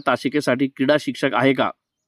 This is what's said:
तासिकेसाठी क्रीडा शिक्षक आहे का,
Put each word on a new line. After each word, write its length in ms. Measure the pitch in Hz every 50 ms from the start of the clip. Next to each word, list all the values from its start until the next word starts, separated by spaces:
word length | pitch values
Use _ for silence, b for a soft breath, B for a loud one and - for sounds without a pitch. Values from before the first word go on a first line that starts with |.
| -
तासिकेसाठी 600 | - 127 120 - 139 123 147 135 - 127 123 143
क्रीडा 300 | 135 - - 135 131 147 151
शिक्षक 340 | - - 123 - - 139 123
आहे 200 | 110 123 135 135
का, 160 | 127 120 92 - - _ _ _ _ _